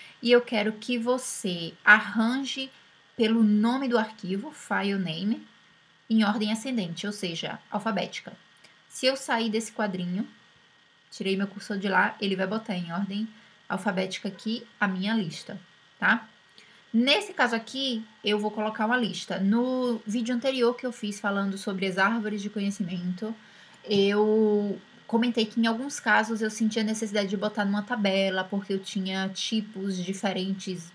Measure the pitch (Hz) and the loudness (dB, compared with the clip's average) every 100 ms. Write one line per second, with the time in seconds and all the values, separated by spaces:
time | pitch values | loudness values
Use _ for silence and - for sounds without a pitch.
0 | - - 233 240 240 226 208 214 - 247 | -20 -4 4 4 4 -2 -2 -4 -4 -2
1 | 233 254 - - 196 175 165 - - 214 | 0 0 -2 -6 -4 -4 -6 -2 6 6
2 | 202 208 226 262 269 269 262 - _ _ | 6 0 0 0 -4 -6 -10 -12 _ _
3 | _ - 220 226 214 208 226 262 269 233 | _ 0 4 6 6 6 4 2 2 2
4 | 214 - 175 196 294 - - 196 196 196 | 0 -6 -6 -6 -6 -14 -4 -2 0 0
5 | 170 156 202 302 - _ _ _ _ _ | -2 -2 -2 -2 -6 _ _ _ _ _
6 | - 220 208 214 214 220 269 240 170 165 | 0 4 4 2 0 -2 -2 -2 -4 -4
7 | 202 202 180 165 156 - - 196 220 196 | -6 -4 -6 -6 -8 -10 -6 -6 -2 -2
8 | - - - - _ _ - _ _ - | -4 -8 -14 -20 _ _ -20 _ _ -2
9 | 254 269 - 233 226 220 220 - 208 185 | 0 0 0 0 2 0 -4 -4 -4 -2
10 | 175 180 285 - _ _ _ _ _ _ | -4 -4 -6 -10 _ _ _ _ _ _
11 | _ - 190 190 202 - - 196 196 185 | _ -6 -2 0 -2 -6 -6 -4 2 2
12 | 208 - 202 190 185 220 220 180 170 170 | 2 0 -2 0 0 -2 -4 -6 -4 -4
13 | 196 202 220 - - - - 185 208 190 | -4 -4 -6 -10 -20 -20 -6 -4 -2 -2
14 | 190 185 196 196 220 233 - - 202 185 | -4 -4 -8 -8 -6 -6 -8 -4 -2 0
15 | 202 226 165 - - - - _ _ - | 0 0 -2 -6 -12 -14 -16 _ _ -2
16 | 180 233 - _ _ - - - _ 226 | 2 2 -2 _ _ -20 -20 -20 _ 2
17 | 254 359 403 - 247 226 220 262 269 226 | 4 4 2 0 2 2 -4 -6 -4 -4
18 | - - 202 208 214 214 214 214 220 247 | -8 -8 -2 0 0 -2 -4 -2 0 2
19 | 208 - - 180 196 226 254 254 247 226 | 0 -4 -6 0 4 4 4 2 0 -2
20 | 214 233 233 240 269 262 240 240 254 226 | -2 -4 0 0 0 2 2 2 -6 -6
21 | 208 208 208 202 196 190 - 190 190 185 | -8 -4 -2 0 -2 -2 -4 -2 -2 2
22 | 196 226 214 208 202 208 202 196 175 180 | 2 2 -2 -4 -4 -4 -4 -2 -4 -4
23 | 180 180 220 220 - - - - - 202 | -4 -4 -6 -8 -14 -20 -20 -18 0 4
24 | 196 208 214 220 214 208 208 - - - | 4 4 4 6 6 4 2 -4 -10 -20
25 | - 226 247 233 220 240 226 226 277 - | -2 2 2 2 0 2 2 2 -4 -4
26 | 226 214 220 220 220 214 220 220 214 214 | 4 4 4 0 -2 0 0 0 -2 -2
27 | 214 208 196 202 208 208 196 202 202 233 | -2 -2 0 0 -2 0 0 0 -2 0
28 | 196 196 196 190 190 202 - 196 190 190 | 2 2 2 0 -2 -4 -2 -4 -4 -4
29 | 185 190 190 190 - 220 214 190 196 185 | -2 -2 -4 -4 -2 -2 -2 -6 -4 -4
30 | 180 190 202 185 190 196 - 175 - | -4 -2 -2 -2 -2 -4 -4 -8 -10